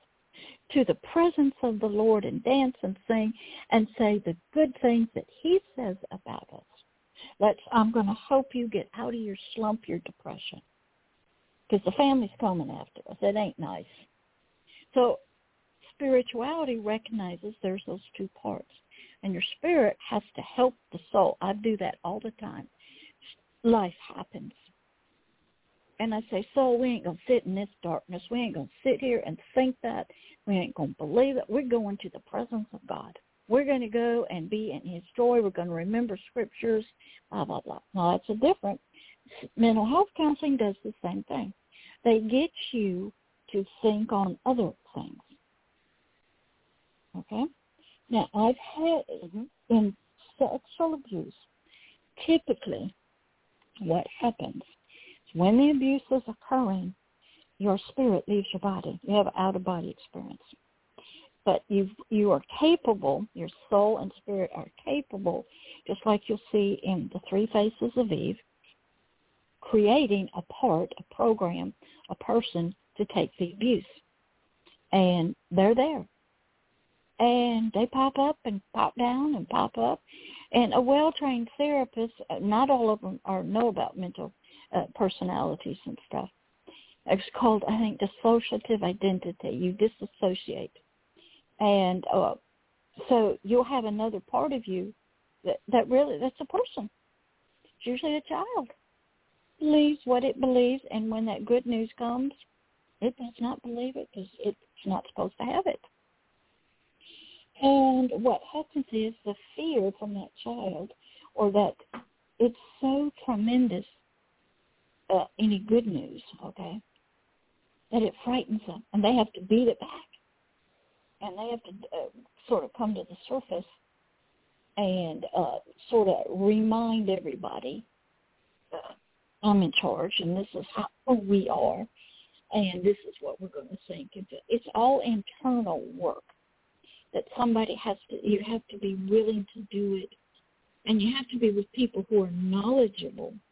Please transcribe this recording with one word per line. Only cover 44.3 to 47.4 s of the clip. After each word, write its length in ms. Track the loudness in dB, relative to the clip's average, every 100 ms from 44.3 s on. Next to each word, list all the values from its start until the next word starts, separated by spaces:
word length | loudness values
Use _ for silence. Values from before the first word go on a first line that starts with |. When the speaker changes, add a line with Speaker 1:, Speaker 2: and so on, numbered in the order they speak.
| -2
Speaker 1:
other 300 | 0 0 0 -4 _
things. 280 | -14 -14 -16 _ _ _ _ _ _ _ _ _ _ _ _ _ _ _ _ _ _ _ -16
Okay? 300 | -8 -6